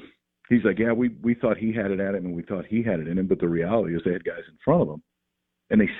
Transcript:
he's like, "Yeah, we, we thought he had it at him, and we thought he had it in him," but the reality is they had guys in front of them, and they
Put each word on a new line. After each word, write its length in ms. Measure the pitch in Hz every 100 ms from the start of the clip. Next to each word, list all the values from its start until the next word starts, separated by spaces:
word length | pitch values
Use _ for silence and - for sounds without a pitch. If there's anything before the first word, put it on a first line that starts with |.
| - _ _ _ -
he's 160 | 120
like, 160 | 104 92
"Yeah, 140 | 113
we, 160 | 117 123
we 240 | 110 113
thought 240 | 117 113 101
he 160 | 113
had 180 | 113 98
it 80 | 95
at 160 | 98 98
him, 100 | 90
and 80 |
we 80 | 85
thought 220 | 82 95 82
he 160 | 110
had 200 | 113 87
it 80 | 78
in 80 | 92
him," 100 | 92
but 120 | 92
the 80 | 87
reality 440 | 85 85 113 90 85
is 40 | 92
they 80 |
had 100 | 90
guys 240 | 85 85 82
in 100 | 78
front 200 | - 170
of 40 | 98
them, 160 | 78 - _ _ _ _ _ -
and 100 | 107
they 80 | 101 -